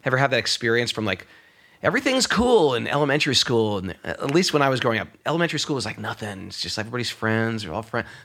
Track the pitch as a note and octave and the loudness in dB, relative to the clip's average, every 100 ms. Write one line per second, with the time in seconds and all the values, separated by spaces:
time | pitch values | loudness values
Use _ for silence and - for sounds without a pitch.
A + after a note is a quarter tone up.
0 | C3 B2+ C3+ B2 - - A2+ A#2 A#2 - | -2 2 2 0 -2 -2 0 0 0 -2
1 | G#2+ F#2+ - - - _ _ _ C3 G#3+ | -2 -4 -8 -20 -20 _ _ _ 0 2
2 | C4+ C4 - - B3 A3+ D3+ A#2+ G#2+ C#3+ | 2 2 2 2 6 6 6 2 0 0
3 | D3 D3 D3 B2 - A#2 G#2+ G2+ F#2+ - | 2 2 2 2 2 2 2 0 -4 -8
4 | - - C3+ D#3 F#3 D3+ C#3 C3 B2 A2+ | -8 -4 0 2 2 2 2 2 0 -2
5 | - - A#2+ D#3+ E3+ D3+ - C#3 G#2+ G#2 | -4 -8 -4 0 0 -2 -2 -4 -4 -8
6 | A2 A2 G#2+ F#2+ F#2 - - - A2 B2 | -10 -8 -10 -10 -12 -10 -8 -6 -6 -6
7 | A2+ - A2 A2 A2+ A2+ F#2+ F#2+ A2 A#2+ | -6 -2 0 0 0 -4 -6 -8 -6 -6
8 | - - | -6 -12